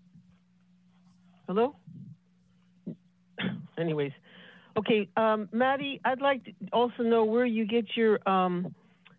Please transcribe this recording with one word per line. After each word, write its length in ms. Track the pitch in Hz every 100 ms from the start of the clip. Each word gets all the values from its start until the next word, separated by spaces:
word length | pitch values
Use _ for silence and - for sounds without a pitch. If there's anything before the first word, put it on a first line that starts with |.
| _ - - _ _ _ _ _ _ _ _ _ _ _ -
Hello? 300 | 190 247 - - - - - _ _ _ _ _ _ - - _ _ _ -
<clears throat> 380 | - - - -
Anyways, 340 | 170 151 143 - _ - - - - -
okay, 320 | 208 220 202 -
um, 320 | 220 214 208
Maddie, 480 | 226 254 269 277 269
I'd 160 | 233 254
like 240 | 277 269
to 80 | - - 185
also 300 | 226 240 -
know 200 | 233 226
where 220 | 220 226 247
you 200 | 220 214
get 200 | 233 214 -
your, 240 | 226 202 -
um, 480 | 190 185 175 180 - _ _ _